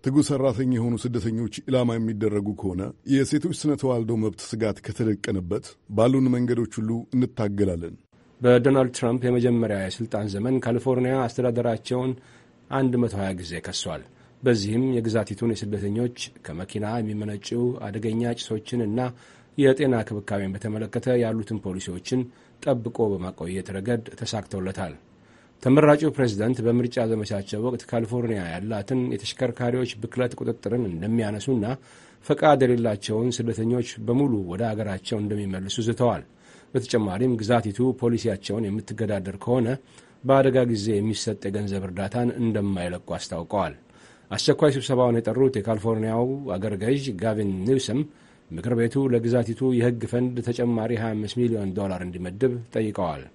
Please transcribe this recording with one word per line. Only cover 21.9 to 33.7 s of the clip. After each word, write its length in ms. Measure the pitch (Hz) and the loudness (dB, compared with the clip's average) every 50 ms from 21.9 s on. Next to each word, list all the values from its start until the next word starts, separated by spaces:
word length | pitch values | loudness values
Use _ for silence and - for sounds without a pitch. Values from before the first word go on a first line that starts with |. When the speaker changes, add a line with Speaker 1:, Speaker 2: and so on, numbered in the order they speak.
| 87 87 - - 127 127 123 123 - - - - - _ | -8 -8 -6 -2 -2 -2 -2 -2 -8 -20 -20 -20 -20 _
Speaker 2:
ጠብቆ 360 | - 147 135 123 110 117 113 - 117 107 | 0 0 0 0 0 -6 0 0 2 2
በማቆየት 600 | 101 92 87 90 - - 78 85 92 98 92 - | 2 -2 -4 -6 -8 -8 -6 -6 -4 -6 -6 -6
ረገድ 340 | 95 98 95 120 120 113 113 - - | -8 -6 -2 -2 -2 -2 -2 -8 -12
ተሳክተውለታል። 800 | - 117 107 - 107 95 - - 98 92 92 95 - 95 87 73 - - - - _ - - - - _ _ _ _ - | -10 -8 -6 -4 -6 -6 -6 -6 -4 -4 -4 -4 -6 -6 -8 -8 -14 -20 -20 -20 _ -20 -20 -20 -20 _ _ _ _ 4
ተመራጩ 380 | 127 131 147 151 147 147 - 156 151 | 6 6 8 8 8 6 6 4 0
ፕሬዝዳንት 460 | - - 135 120 104 98 107 117 127 - | 0 2 0 0 2 0 0 0 0 0
በምርጫ 360 | 110 117 117 120 120 120 - 127 117 | 2 2 2 2 2 0 0 0 0
ዘመቻቸው 540 | 113 113 110 107 104 104 101 98 - - 104 | 0 0 -2 -2 -4 -4 -6 -4 -4 -6 -4
ወቅት 200 | 113 127 123 113 - | -2 -4 -4 -6 -8
ካሊፎርኒያ 580 | - - 117 117 104 120 123 120 113 110 101 90 85 | -4 -2 -2 -2 -2 -2 -2 -2 -2 -2 -4 -4 -6
ያላትን 540 | 82 90 95 110 113 104 98 - 131 131 123 127 | -6 -6 -6 -4 -4 -6 -4 -2 -2 -2 0 -2
የተሽከርካሪዎች 840 | 123 101 - - - - 131 120 117 - 127 120 120 127 127 120 - 107 | -4 -6 -6 -10 -6 -4 -4 -4 -2 -2 -2 0 0 0 -2 -4 -6 -8
ብክለት 360 | 107 117 - 123 127 123 123 | -10 -6 -2 -2 -2 -2 -2
ቁጥጥርን 500 | - 120 120 113 - - 101 110 123 120 | -4 -4 -4 -4 -4 -4 -2 -2 0 -2
እንደሚያነሱና 800 | 98 85 80 87 104 113 117 113 104 107 104 98 139 135 120 101 110 131 - - - - - - - - - - | -2 -4 -4 -2 0 2 2 2 0 -2 -4 -2 0 0 2 2 0 -2 -6 -8 -20 -20 -20 -20 -20 -20 -20 0
ፈቃድ 360 | - 151 147 - 156 147 135 | 0 0 4 8 6 8 8
የሌላቸውን 680 | 131 123 123 120 113 113 104 101 - - 110 110 117 127 | 6 4 4 2 2 0 -2 -2 -4 -2 -2 0 0 0
ስደተኞች 580 | 120 - 123 117 113 110 110 113 | 0 -2 -2 -2 -2 0 0 0